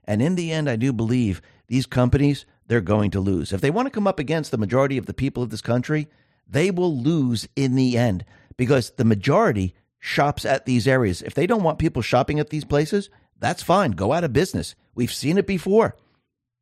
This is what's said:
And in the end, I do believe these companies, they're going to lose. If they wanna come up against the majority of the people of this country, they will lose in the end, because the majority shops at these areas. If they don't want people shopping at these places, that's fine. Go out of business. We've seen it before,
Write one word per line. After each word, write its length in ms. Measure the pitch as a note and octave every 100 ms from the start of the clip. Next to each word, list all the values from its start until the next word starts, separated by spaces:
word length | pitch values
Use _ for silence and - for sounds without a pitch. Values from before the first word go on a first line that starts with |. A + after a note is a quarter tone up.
And 180 | - G#2
in 140 | D3 F3+
the 160 | E3+
end, 180 | D#3+ D3
I 60 | A2+
do 180 | C3
believe 480 | A2+ A2+ B2+ A2 F2+ - _ -
these 180 | B2 B2+
companies, 600 | B2+ B2 C#3+ C#3+ C#3 - _ -
they're 140 | A#2
going 300 | E2+ G#2+ G2+
to 80 | G2
lose. 320 | G2 F#2 C#2+
If 100 | F#2+
they 100 | C#3
wanna 180 | F#3 C4
come 180 | A3+ G3+
up 120 | F#3
against 320 | C3+ D#3+ D3+
the 60 | -
majority 400 | G#2 B2 C#3 C3+
of 80 | G2
the 80 |
people 300 | - C3 -
of 60 | B2
this 120 | A2
country, 460 | - A#2+ B2 D3+ D3+ _ _ _ -
they 240 | G2 F#3
will 240 | F3+ F3+ C#3
lose 520 | B2+ E3+ B2+ A2+ - -
in 200 | C3+ C3
the 220 | C3 A#2
end, 280 | A#2+ F2+ - - - -
because 340 | B2 C#3 A2+
the 140 | - A2+
majority 680 | G#2+ A2+ E3 A3 G#2+ F#2+ - _ _
shops 460 | - - C#3+ C#3+ A2
at 200 | C3+ -
these 220 | B2 A2
areas. 340 | C3 A2 E2+
If 120 | -
they 140 | - F3
don't 160 | A3+
want 160 | E3 D#3
people 220 | D#3 -
shopping 380 | A2 B2+ - D3+
at 100 | D3+
these 160 | D#3 -
places, 440 | C#3+ D#3 G3+ G3+ _ _ -
that's 240 | A2+ F3+
fine. 280 | - F#3 E3+
Go 220 | E2+ G2
out 100 | D#3+
of 100 | E3+
business. 420 | A#2+ F#3 F2+ D#2+ - _
We've 180 | - A#2+
seen 260 | - B2+ F#3+
it 80 | G3
before, 520 | F#3+ F#3+ G#3 E3+ - _ _ _ _ _ _